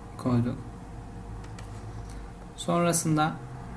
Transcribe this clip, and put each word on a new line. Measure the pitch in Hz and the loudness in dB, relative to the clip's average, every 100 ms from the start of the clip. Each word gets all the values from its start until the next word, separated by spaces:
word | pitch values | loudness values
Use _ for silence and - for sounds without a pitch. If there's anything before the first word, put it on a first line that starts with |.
| - - | -12 -2
koyduk. | 127 120 120 - - - - - - - - - - - - - - - - - - - - - | 4 6 4 0 -6 -10 -10 -10 -10 -10 -10 -8 -8 -10 -10 -10 -8 -8 -8 -8 -10 -12 -12 -8
Sonrasında | - 170 175 165 165 151 156 160 - - - | 2 6 6 6 6 6 4 2 -8 -10 -8